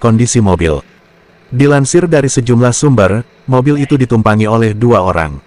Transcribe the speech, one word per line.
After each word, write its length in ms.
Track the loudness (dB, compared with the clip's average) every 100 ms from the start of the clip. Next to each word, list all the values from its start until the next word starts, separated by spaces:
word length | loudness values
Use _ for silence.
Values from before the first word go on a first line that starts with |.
kondisi 400 | 0 0 0 0
mobil. 400 | 0 0 0 -4 -8 _ _ _ _ _ -8
Dilansir 560 | 0 2 2 2 0 0
dari 160 | 0 0
sejumlah 480 | -2 0 2 2
sumber, 480 | 0 0 2 0 -2 -8 _ -4
mobil 320 | -2 0 -2
itu 240 | 0 -2
ditumpangi 480 | 0 0 0 0 0
oleh 240 | 0 0
dua 320 | 0 0 2 0
orang. 320 | -2 -4 -8